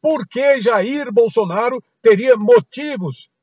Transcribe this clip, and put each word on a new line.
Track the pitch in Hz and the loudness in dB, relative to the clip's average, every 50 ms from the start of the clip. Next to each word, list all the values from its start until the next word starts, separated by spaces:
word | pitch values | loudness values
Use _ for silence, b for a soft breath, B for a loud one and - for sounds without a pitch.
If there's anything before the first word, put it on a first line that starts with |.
por | - 311 311 269 202 | 0 -2 -2 -2 -6
que | _ - 240 277 285 277 254 | _ -6 -2 0 0 0 2
Jair | 196 240 233 202 185 240 277 294 285 247 | 0 -2 0 0 -2 -4 -6 -6 -8 -2
Bolsonaro | 208 233 233 220 - 226 208 175 170 208 233 247 262 240 _ _ _ _ | 0 0 0 2 0 -2 -2 -2 -4 -4 -4 -4 -6 -8 _ _ _ _
teria | - 226 208 185 247 262 247 | 2 2 2 4 4 2 2
motivos | 214 208 220 247 220 143 _ - 254 294 302 277 208 180 147 127 - - _ _ _ | 2 4 4 4 4 4 _ -14 -12 -10 -10 -8 -8 -10 -10 -12 -12 -20 _ _ _